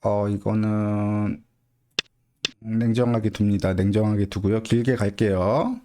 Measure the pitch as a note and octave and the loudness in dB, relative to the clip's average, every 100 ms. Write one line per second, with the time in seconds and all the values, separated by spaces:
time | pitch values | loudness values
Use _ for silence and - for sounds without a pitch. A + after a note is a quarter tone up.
0 | G2+ G#2 G#2 G2+ G2+ G#2+ G#2+ G#2+ G#2 G#2 | 0 0 0 -2 -2 0 0 0 0 -2
1 | G#2 G#2 G#2 - _ _ _ _ _ - | -2 -2 -2 -6 _ _ _ _ _ -10
2 | - _ _ _ - - A2 A2+ A#2 A2+ | -10 _ _ _ -12 -12 -4 -2 0 2
3 | B2 A#2 G#2+ G2 G#2 G2+ F#2+ F#2 G2 G#2 | 2 2 -2 0 0 2 0 0 2 2
4 | G#2+ G#2+ G2 G2+ G2 A2 A2 A#2 A#2+ A#2+ | 2 2 0 0 0 0 0 0 2 0
5 | G2+ G2+ A2 F#2+ F2+ B2+ G#3+ B3 | 0 0 0 2 2 0 -2 -4